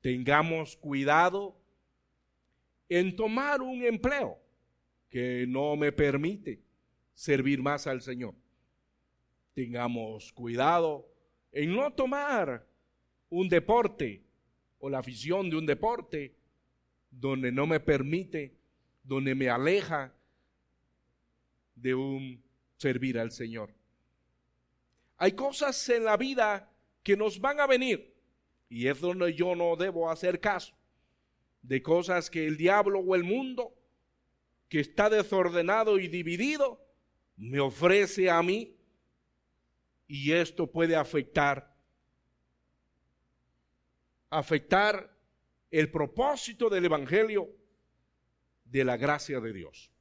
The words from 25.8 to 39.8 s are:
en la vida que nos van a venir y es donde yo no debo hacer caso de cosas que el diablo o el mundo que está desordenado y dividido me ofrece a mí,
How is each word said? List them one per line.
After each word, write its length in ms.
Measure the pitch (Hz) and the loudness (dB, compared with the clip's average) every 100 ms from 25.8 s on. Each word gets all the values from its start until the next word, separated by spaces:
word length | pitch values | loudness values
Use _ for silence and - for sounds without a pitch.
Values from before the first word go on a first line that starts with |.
| - | 0
en 160 | 233 | 0
la 120 | 220 208 | 2 2
vida 540 | 269 262 214 202 196 _ _ _ | 0 0 0 0 -8 _ _ _
que 120 | - 196 | 0 2
nos 220 | 214 190 | 2 -2
van 220 | 247 294 | -2 0
a 60 | 277 | 4
venir 460 | 254 254 202 - _ _ _ _ _ _ | 4 2 -2 -4 _ _ _ _ _ _
y 200 | 117 123 | -4 -2
es 100 | 139 | 0
donde 340 | 175 180 175 | -2 0 -2
yo 200 | 160 175 | 0 0
no 220 | 175 170 165 | 2 0 0
debo 340 | 185 170 165 | -2 -2 -2
hacer 300 | 160 180 180 | -2 -2 0
caso 340 | 214 190 - _ _ _ _ _ _ _ _ _ | -2 -2 -6 _ _ _ _ _ _ _ _ _
de 200 | 123 131 | -4 -4
cosas 460 | 131 170 170 180 156 | 2 0 2 -2 -2
que 180 | 165 156 | -4 -4
el 100 | 156 | 2
diablo 420 | 170 202 202 196 | 4 4 4 0
o 160 | 185 | 2
el 80 | 185 | 0
mundo 500 | 175 233 262 247 233 _ _ _ _ _ _ _ _ _ _ | 2 -2 -2 -6 -8 _ _ _ _ _ _ _ _ _ _
que 120 | 156 | -4
está 280 | 143 - 208 | -2 2 4
desordenado 880 | 214 208 196 180 170 170 214 220 202 | 4 2 2 2 2 2 2 4 2
y 100 | 180 | 0
dividido 760 | 175 165 175 262 302 277 233 - _ _ _ _ - | -6 -4 -2 -2 0 -2 -2 -20 _ _ _ _ -16
me 240 | 110 135 | -6 -2
ofrece 680 | 135 - 175 196 196 - 185 | -2 2 4 6 4 2 4
a 120 | 170 | 4
mí, 320 | 175 208 226 - _ _ _ _ _ _ _ _ _ _ | 4 0 -4 -16 _ _ _ _ _ _ _ _ _ _